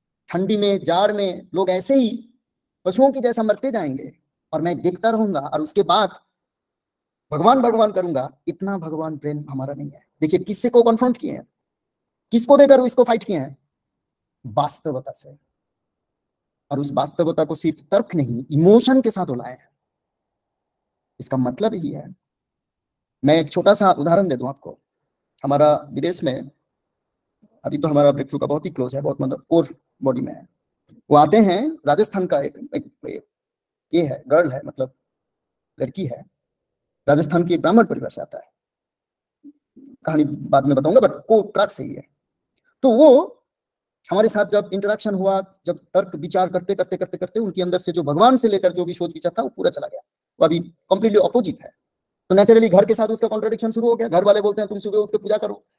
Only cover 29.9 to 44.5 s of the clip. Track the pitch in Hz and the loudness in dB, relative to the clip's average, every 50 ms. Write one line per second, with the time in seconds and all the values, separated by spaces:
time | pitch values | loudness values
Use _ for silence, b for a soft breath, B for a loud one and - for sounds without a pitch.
29.9 | _ _ - 135 127 127 131 - - - - _ _ _ _ _ _ _ _ _ | _ _ -4 -2 -2 -2 -6 -8 -10 -16 -20 _ _ _ _ _ _ _ _ _
30.9 | _ _ _ - 143 147 151 151 202 226 214 190 170 196 254 311 320 - _ 143 | _ _ _ 4 4 6 6 6 6 4 4 4 2 0 -2 -4 -6 -6 _ -2
31.9 | 147 170 214 - - 196 185 175 160 143 139 147 - - - - - - - - | 0 0 0 -2 -2 -4 -4 -2 -2 -2 -2 -6 -10 -14 -18 -10 -10 -10 -10 -10
32.9 | _ _ - - 90 - - _ _ _ _ _ _ _ _ _ _ _ _ _ | _ _ -16 -14 -14 -14 -16 _ _ _ _ _ _ _ _ _ _ _ _ _
33.9 | - 170 170 139 131 - - 127 143 165 175 147 127 135 - 143 - - 131 131 | -2 -2 -2 -2 -6 -10 -4 0 2 2 2 0 -4 -8 -12 -14 -8 -8 -8 -8
34.9 | - _ _ _ _ _ _ _ _ _ _ _ _ _ _ _ _ - 135 127 | -8 _ _ _ _ _ _ _ _ _ _ _ _ _ _ _ _ -10 -10 -8
35.9 | - - 185 131 - - - _ _ _ _ _ _ _ _ _ _ _ _ _ | -8 -8 -8 -8 -10 -12 -16 _ _ _ _ _ _ _ _ _ _ _ _ _
36.9 | _ _ _ - 147 147 165 147 170 170 175 170 170 156 - 160 202 233 226 - | _ _ _ 0 2 2 2 0 0 0 0 0 -2 0 0 4 4 4 4 4
37.9 | - - 120 - - - - - - - - _ _ _ _ _ _ _ _ _ | -2 -8 -8 -10 -10 -12 -12 -14 -16 -20 -20 _ _ _ _ _ _ _ _ _
38.9 | _ _ _ _ _ _ _ _ _ _ _ 285 - _ _ _ _ - - - | _ _ _ _ _ _ _ _ _ _ _ -20 -20 _ _ _ _ -20 -20 -20
39.9 | - _ _ 160 160 151 147 139 147 - - - - 139 135 143 143 131 147 156 | -20 _ _ -4 -2 0 0 -2 -4 -8 -4 0 0 2 2 2 0 2 2 2
40.9 | 202 254 220 175 - - - - 226 220 196 196 - 196 208 - - - 131 - | 2 4 2 2 -2 -4 0 2 2 2 2 0 -2 -2 -2 -2 -4 -10 -12 -12
41.9 | - - - _ _ _ _ _ _ _ _ _ _ _ _ _ _ _ - 262 | -12 -14 -16 _ _ _ _ _ _ _ _ _ _ _ _ _ _ _ 2 2
42.9 | 220 233 311 311 247 277 359 392 - _ _ _ _ _ _ _ _ _ _ _ | 6 8 8 8 8 6 4 0 -8 _ _ _ _ _ _ _ _ _ _ _
43.9 | _ _ _ - 175 196 226 220 220 208 208 175 | _ _ _ -4 0 0 0 0 0 -2 -2 0